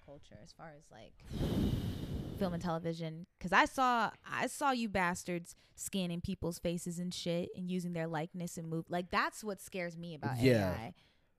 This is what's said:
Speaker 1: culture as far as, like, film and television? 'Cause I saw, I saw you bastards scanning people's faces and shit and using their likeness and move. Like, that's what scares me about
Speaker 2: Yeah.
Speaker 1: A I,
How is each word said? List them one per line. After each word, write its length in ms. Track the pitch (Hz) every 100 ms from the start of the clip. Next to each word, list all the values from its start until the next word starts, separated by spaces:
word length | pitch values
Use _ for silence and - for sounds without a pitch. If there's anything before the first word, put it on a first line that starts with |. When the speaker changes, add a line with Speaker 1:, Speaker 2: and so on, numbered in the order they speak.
| -
Speaker 1:
culture 320 | 190 - 104
as 80 | 165
far 200 | - 160
as, 100 | 147 -
like, 220 | 113 104 - - - - - - - - - - - - -
film 160 | 190
and 80 | 170
television? 640 | 180 165 170 165 165 160 180 _
'Cause 140 | 180
I 140 | 196 302
saw, 460 | - 254 240 208 -
I 220 | - 120 247
saw 240 | - 285
you 180 | 254 226
bastards 680 | 190 175 180 - 175 175 - _
scanning 480 | - - 196 175 175
people's 360 | - 185 165 175
faces 400 | 180 170 180 170
and 140 | 180
shit 380 | - 175 170 185
and 160 | 427 180
using 220 | 185 175
their 140 | 170 165
likeness 500 | 160 165 180 170 -
and 120 | 165
move. 200 | 165 165
Like, 220 | 175 180
that's 340 | 202 302 -
what 160 | 214 190
scares 340 | - 190 175 170
me 180 | 147
about 240 | 143 139 127
Speaker 2:
Yeah. 340 | 127 117 95
Speaker 1:
A 40 | 85
I, 160 | 117 - _ _ _